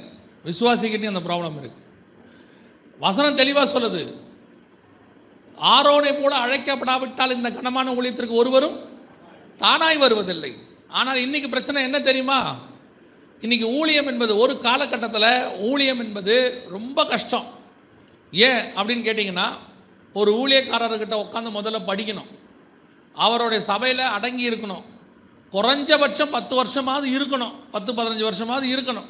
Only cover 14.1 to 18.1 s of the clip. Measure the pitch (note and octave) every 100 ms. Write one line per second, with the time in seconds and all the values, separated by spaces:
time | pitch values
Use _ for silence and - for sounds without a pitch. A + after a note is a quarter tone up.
14.1 | A#3+ A3+ G#3 C4 C4+ A#3 C4 C#4 B3 A3+
15.1 | A3 A3 B3+ B3+ - G#3+ C#4 C4+ B3 G#3+
16.1 | G3+ F#3+ B3 B3+ B3 - F#3+ A#3+ C#4+ D4+
17.1 | B3+ - A3+ - - - _ _ - _